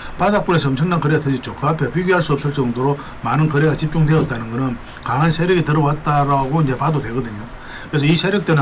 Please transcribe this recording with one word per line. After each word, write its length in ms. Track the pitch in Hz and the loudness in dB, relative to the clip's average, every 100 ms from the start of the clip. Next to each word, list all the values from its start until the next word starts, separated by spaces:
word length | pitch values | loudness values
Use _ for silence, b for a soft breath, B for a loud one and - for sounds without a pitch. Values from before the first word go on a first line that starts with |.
| B - | B -2
바닥권에서 520 | 190 208 - 170 139 | 2 2 2 2 2
엄청난 300 | 131 175 175 | 0 0 0
거래가 220 | 151 151 | 2 0
터졌죠. 340 | 139 131 110 104 | 0 -2 -4 -4
그 120 | 143 | -2
앞에 240 | 160 131 | 0 -2
비교할 280 | 156 185 180 | 0 2 2
수 140 | 151 | 2
없을 180 | 143 143 | 0 -2
정도로 460 | 143 123 120 131 143 B B | -2 -2 0 0 -2 B B
많은 260 | 113 131 156 | -2 2 2
거래가 300 | 143 156 147 | 4 2 2
집중되었다는 720 | 151 165 151 160 139 123 113 | 0 2 2 2 0 -4 -6
것은 260 | 117 131 117 B B | -4 -4 -4 B B
강한 260 | - 123 165 | -4 0 2
세력이 340 | 156 175 180 151 | 2 2 2 2
들어왔다라고 1000 | 151 147 147 156 147 143 139 135 160 | 2 2 0 0 2 2 2 2 0
이제 120 | 139 123 | 0 0
봐도 240 | 143 151 | -2 -2
되거든요. 340 | 107 120 113 104 107 - B B B | -2 -6 -6 -8 -12 -14 B B B
그래서 180 | 147 147 | 0 2
이 80 | 165 | 2
세력들은 420 | 185 196 170 156 | 2 0 2 2